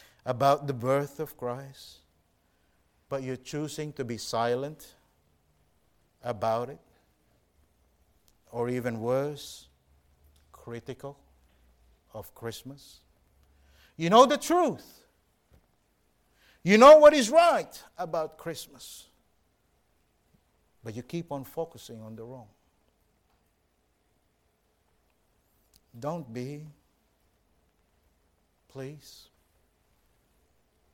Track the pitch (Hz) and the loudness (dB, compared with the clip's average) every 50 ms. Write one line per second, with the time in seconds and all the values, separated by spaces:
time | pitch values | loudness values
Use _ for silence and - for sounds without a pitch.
0 | - - - _ - 123 127 113 139 139 143 147 147 139 135 120 117 131 135 139 | -20 -20 -20 _ -8 -8 -4 0 2 2 2 2 -2 -6 -8 -6 -4 -2 -2 -2
1 | 143 139 - - 156 - - - 127 123 120 135 139 135 135 - - - - - | -2 -6 -10 -12 -12 -12 -12 -12 -10 -10 -10 -10 -14 -18 -20 -20 -20 -20 -20 -20
2 | _ _ _ _ _ _ _ _ _ _ _ _ _ _ _ _ _ _ _ _ | _ _ _ _ _ _ _ _ _ _ _ _ _ _ _ _ _ _ _ _
3 | _ - 139 135 131 131 131 127 127 - - 147 156 147 147 - 151 151 139 - | _ -12 -10 -10 -8 -10 -10 -12 -12 -12 -10 -8 -8 -8 -10 -10 -12 -10 -10 -10
4 | 135 113 120 110 - - - 113 117 120 123 127 139 147 156 - - - - _ | -10 -8 -10 -10 -10 -6 -4 -2 -2 -2 -2 -4 -6 -8 -12 -16 -20 -20 -20 _
5 | _ _ _ _ _ _ _ _ _ _ _ _ _ _ _ _ _ _ _ _ | _ _ _ _ _ _ _ _ _ _ _ _ _ _ _ _ _ _ _ _
6 | _ _ _ _ - 120 117 98 113 113 113 117 123 127 151 - _ _ _ _ | _ _ _ _ -10 -10 -8 -6 -4 -4 -4 -4 -6 -8 -12 -18 _ _ _ _
7 | _ _ _ _ _ _ _ _ _ _ _ _ _ _ _ _ _ _ _ _ | _ _ _ _ _ _ _ _ _ _ _ _ _ _ _ _ _ _ _ _
8 | _ _ _ _ _ - - _ _ - - 120 117 123 123 127 117 123 117 110 | _ _ _ _ _ -20 -20 _ _ -12 -8 -6 -6 -4 -4 -6 -6 -6 -8 -6
9 | 110 120 127 135 139 147 147 135 - - - - - - _ _ _ _ _ _ | -4 -4 -2 -2 -4 -6 -8 -12 -16 -18 -20 -20 -20 -20 _ _ _ _ _ _
10 | _ _ _ _ _ - _ _ _ _ - - - 123 120 120 - - 127 - | _ _ _ _ _ -20 _ _ _ _ -20 -20 -18 -16 -16 -14 -14 -14 -14 -14
11 | - 139 143 - _ _ _ _ _ _ _ _ _ _ _ _ _ _ _ _ | -14 -16 -18 -18 _ _ _ _ _ _ _ _ _ _ _ _ _ _ _ _
12 | _ _ - 110 98 - - - 117 117 110 - - 131 139 143 - - - - | _ _ -20 -20 -18 -20 -18 -16 -14 -14 -14 -14 -16 -20 -20 -20 -20 -20 -20 -20
13 | _ _ _ _ _ _ _ _ _ _ _ _ _ - - - - - _ - | _ _ _ _ _ _ _ _ _ _ _ _ _ -20 -20 -20 -20 -20 _ -6
14 | 165 170 202 233 269 277 294 - - - 320 359 349 262 165 123 - - - - | 0 4 6 8 8 6 4 -2 -2 0 0 2 2 0 -2 -6 -12 -20 -20 -20
15 | - _ _ _ _ _ _ _ _ _ - - _ _ _ _ _ _ _ _ | -20 _ _ _ _ _ _ _ _ _ -20 -20 _ _ _ _ _ _ _ _
16 | _ _ _ _ _ _ _ _ _ - - _ - 165 202 214 247 285 311 311 | _ _ _ _ _ _ _ _ _ -20 -20 _ 0 4 8 10 12 12 12 12
17 | 294 294 302 294 240 202 277 330 349 339 277 208 160 - - - - - _ - | 12 10 8 8 4 2 4 4 6 6 4 2 -2 -6 -12 -20 -20 -18 _ -12
18 | 180 170 160 165 156 156 - - - 170 156 - - - 269 247 - - - - | -10 -8 -6 -6 -6 -8 -10 -14 -14 -12 -12 -12 -14 -18 -20 -20 -20 -20 -20 -20
19 | - - _ _ _ _ _ _ _ _ _ _ _ _ _ _ _ _ _ _ | -20 -20 _ _ _ _ _ _ _ _ _ _ _ _ _ _ _ _ _ _
20 | _ _ _ _ _ _ _ _ _ _ _ _ _ _ _ _ - 120 107 123 | _ _ _ _ _ _ _ _ _ _ _ _ _ _ _ _ -18 -16 -14 -14
21 | 123 - - 170 165 - 147 139 131 131 - 165 165 165 - 113 - - 120 110 | -12 -12 -10 -12 -10 -10 -12 -12 -12 -12 -10 -10 -10 -10 -12 -18 -20 -20 -20 -18
22 | 110 110 113 110 113 120 131 127 113 104 _ _ _ _ _ _ _ _ _ _ | -18 -18 -18 -18 -18 -18 -18 -20 -20 -20 _ _ _ _ _ _ _ _ _ _
23 | _ _ _ _ _ _ _ _ _ _ _ _ _ _ _ _ _ _ _ _ | _ _ _ _ _ _ _ _ _ _ _ _ _ _ _ _ _ _ _ _
24 | _ _ _ _ _ _ _ _ _ _ _ _ _ _ _ _ _ _ _ _ | _ _ _ _ _ _ _ _ _ _ _ _ _ _ _ _ _ _ _ _
25 | _ _ _ _ _ _ _ _ _ _ _ _ _ _ - - _ _ - 117 | _ _ _ _ _ _ _ _ _ _ _ _ _ _ -20 -20 _ _ -18 -12
26 | 120 147 170 170 147 120 113 123 123 135 147 147 156 156 147 _ _ _ _ _ | -10 -8 -8 -8 -10 -12 -12 -10 -10 -10 -12 -14 -16 -20 -20 _ _ _ _ _
27 | _ _ _ _ _ _ _ _ _ _ _ _ _ _ _ _ _ _ _ _ | _ _ _ _ _ _ _ _ _ _ _ _ _ _ _ _ _ _ _ _
28 | _ _ _ _ _ _ _ _ _ _ _ _ _ _ - 135 131 135 151 147 | _ _ _ _ _ _ _ _ _ _ _ _ _ _ -18 -16 -16 -16 -16 -20
29 | - - - - - - _ _ _ _ _ _ _ _ _ _ _ _ _ _ | -20 -20 -20 -20 -20 -20 _ _ _ _ _ _ _ _ _ _ _ _ _ _
30 | _ _ _ _ _ _ _ _ _ _ _ _ _ _ _ _ _ _ | _ _ _ _ _ _ _ _ _ _ _ _ _ _ _ _ _ _